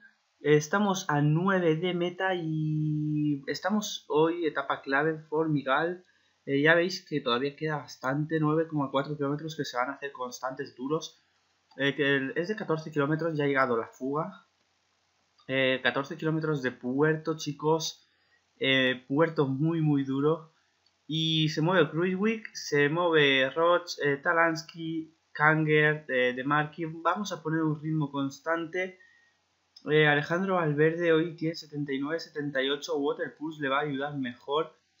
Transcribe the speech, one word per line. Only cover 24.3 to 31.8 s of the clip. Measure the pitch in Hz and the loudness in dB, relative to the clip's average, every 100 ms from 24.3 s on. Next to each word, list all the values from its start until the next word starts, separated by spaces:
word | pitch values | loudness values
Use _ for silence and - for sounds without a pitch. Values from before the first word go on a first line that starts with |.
| 165 165 160 - 170 165 160 160 _ _ | 4 2 0 -8 -10 -6 -6 -8 _ _
Kanger, | - 151 156 156 151 151 151 156 | 2 4 4 4 4 4 2 0
eh, | 127 123 | 2 2
De | 123 | 0
Marchi. | 131 151 151 - | 0 0 0 -4
Vamos | 160 165 165 214 196 | -8 -4 -2 -2 -4
a | 170 | -6
poner | 156 160 | -4 0
un | 156 147 | 0 -2
ritmo | 156 156 143 | -2 -2 -2
constante. | 139 139 139 160 165 160 180 185 185 - _ _ _ _ _ _ - - | -2 -4 -6 -4 -4 -4 -6 -6 -8 -20 _ _ _ _ _ _ -14 2
Eh, | 151 151 | 4 6
Alejandro | 147 147 170 190 185 | 4 2 -2 0 0
Valverde | 160 147 160 165 175 | 0 2 2 2 2
hoy | 160 170 160 | 4 2 -4
tiene | 160 | -6
setenta | 165 151 147 | -6 -10 -8